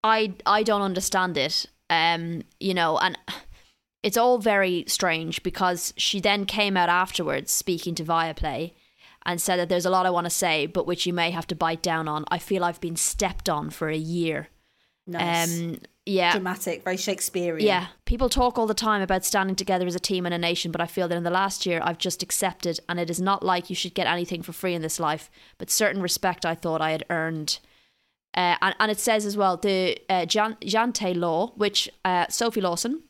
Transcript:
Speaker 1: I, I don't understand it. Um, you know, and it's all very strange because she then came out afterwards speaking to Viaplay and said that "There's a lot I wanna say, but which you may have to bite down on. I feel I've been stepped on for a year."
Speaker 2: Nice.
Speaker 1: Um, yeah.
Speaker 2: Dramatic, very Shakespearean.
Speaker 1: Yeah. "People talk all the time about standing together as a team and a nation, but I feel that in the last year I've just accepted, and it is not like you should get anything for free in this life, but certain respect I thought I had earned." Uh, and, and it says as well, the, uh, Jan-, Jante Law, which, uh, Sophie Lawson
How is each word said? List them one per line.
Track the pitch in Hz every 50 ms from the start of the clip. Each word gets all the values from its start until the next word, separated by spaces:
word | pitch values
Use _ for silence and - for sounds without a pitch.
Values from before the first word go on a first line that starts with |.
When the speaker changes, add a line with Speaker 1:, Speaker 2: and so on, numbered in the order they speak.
Speaker 1:
I, | - 220 220 220 220 208 185 - -
I | - 202 214
don't | 220 226 214 202
understand | 202 190 185 180 190 - - 190 185 180 170
it. | 143 135 151 - - - - _ _ _ _
Um, | 165 165 160 170 170 165 165 170 170 165 - _ _ _
you | - 190 185
know, | 180 175 160 156 -
and | - 185 - - _ - - - - - - - - _ _ _ _ _ _ _
it's | - 202 196
all | 233 233 247 247 240
very | 202 226 208 202 196 185 180 175 -
strange | - - - 190 180 165 160 165 160 170 -
because | - 180 175 - 190 180 180 170 - - - -
she | - - - 196
then | 175 208 202 202 196
came | 190 - 214 208 202 196
out | 185 175 175
afterwards | 175 180 185 185 - - 175 151 143 139 - -
speaking | - - - - 175 165 - 180 170
to | - 165
Viaplay | 156 170 165 165 165 151 - - 156 135 120 165 170 _ _ _ _ _ _ - - - _ -
and | - 175 170
said | - - 185 180
that | 175 170
"There's | 185 175 170
a | 185
lot | 185 185 185
I | 185
wanna | 180 175 170 170
say, | - - - 175 156 156 139
but | 160 - 185 -
which | 160 180 175 -
you | 185
may | 175 175 170 170
have | 170 165 160 -
to | 175
bite | 160 175 165 165 160
down | - 180 165 160 160 156
on. | 151 151 - -
I | - 170
feel | - - 196 190 180
I've | 175 170 -
been | - 170 170
stepped | 165 - - - - 208 185 185 - - -
on | 165 147 151 156
for | 156 - 170 156
a | 156
year." | 160 160 160 170 175 170 160 156 139 151 - _ _ _ _ _ _ _ _ _ _ _
Speaker 2:
Nice. | - 175 170 175 170 170 170 170 170 170 170
Speaker 1:
Um, | 170 170 165 - - - _ _ _
yeah. | - 196 185 180 175
Speaker 2:
Dramatic, | 175 202 185 185 180 - - 190 170 - -
very | 185 185 185
Shakespearean. | - - 196 190 - - - 185 175 175 165 160 214
Speaker 1:
Yeah. | 208 190 180 185 - - _ _
"People | - 226 233 262 240
talk | - 269 247 247 240 247
all | 226
the | 214 214
time | - 226 220 214 202
about | 190 185 196 185 185
standing | - - 202 190 190 190
together | - 196 - 190 180 180
as | 180 170
a | 180
team | - - 196 180 180
and | 175 175
a | 170
nation, | 175 170 175 175 - 175
but | 160 170
I | 170
feel | 165 - - 185 170
that | 170
in | 175
the | 175 175
last | 175 185 196 196 190 - -
year | 185 175 165
I've | - - 170 -
just | - 180 170 -
accepted, | 180 - - - 214 185 175 - - 175 165 - -
and | - 175 175
it | 175 165
is | 175 170
not | 185 190 196 190
like | - 185 180 180 175 -
you | 180
should | - - 185 -
get | 202 180
anything | 120 165 175 175 - 185 165
for | 170 -
free | 165 - - 185 175
in | 170
this | 156 160 - -
life, | 165 151 156 156 - - _ - - - _
but | _ 185 -
certain | - - 220 202 147 196
respect | 185 175 - - - 190 175 - -
I | 170 165
thought | 165 - 170 160 160
I | 160 156
had | 160 160 156 _
earned." | 170 165 160 165 165 156 156 151 - - _ _ _ _ _ _ _ _ _ _ _ _ _ _ -
Uh, | - 180 175 170 -
and, | - 196 - -
and | 214 214
it | 214 208
says | - 247 220 214 208
as | 208 202 208
well, | 202 190 180
the, | 170 - 202 190 185 185 180 120 - - _
uh, | 190 185 170
Jan-, | 165 - 214 208 220 220 -
Jante | - 196 190 220 226 247 226 - 208 185 180
Law, | 175 175 170 165 165 196 233 -
which, | - 208 202 202 - - - - _ _
uh, | 185 185 180 175 -
Sophie | - - 233 233 220 220
Lawson | 185 180 170 170 - 233 277 320 - _